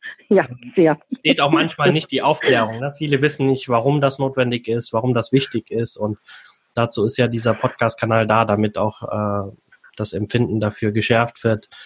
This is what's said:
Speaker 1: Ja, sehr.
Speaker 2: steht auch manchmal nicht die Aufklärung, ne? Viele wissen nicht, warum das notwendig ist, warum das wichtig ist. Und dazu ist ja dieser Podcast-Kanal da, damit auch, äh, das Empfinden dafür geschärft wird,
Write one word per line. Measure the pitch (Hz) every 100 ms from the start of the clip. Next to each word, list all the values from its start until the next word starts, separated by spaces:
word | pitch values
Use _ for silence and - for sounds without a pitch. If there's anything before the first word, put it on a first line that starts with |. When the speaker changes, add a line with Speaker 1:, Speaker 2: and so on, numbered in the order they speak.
| - - -
Speaker 1:
Ja, | 196 135 123 - -
sehr. | 165 147 - -
Speaker 2:
steht | 156 160
auch | 143
manchmal | 156 160 - 143
nicht | 151 -
die | 131
Aufklärung, | 127 151 151 123 110 113
ne? | 139 143
Viele | 151 139
wissen | 147 147 135
nicht, | 131 -
warum | 117 123 147
das | 139 139
notwendig | 135 135 123 120 120
ist, | 117 117
warum | 113 127
das | 120 110
wichtig | 135 - 117 -
ist. | 113 117 -
Und | 107 107 _ - - _ _
dazu | - 117 - 110
ist | -
ja | 120
dieser | 117 117
Podcast-Kanal | 107 127 - 113 - 113 113 107
da, | 110
damit | 110 104 107 104
auch, | 107 -
äh, | 117 107 104 101 98 113 _ _ _ -
das | 107
Empfinden | 87 104 160 87 107
dafür | 104 - 110
geschärft | 107 104 117 117 -
wird, | 117 107 - -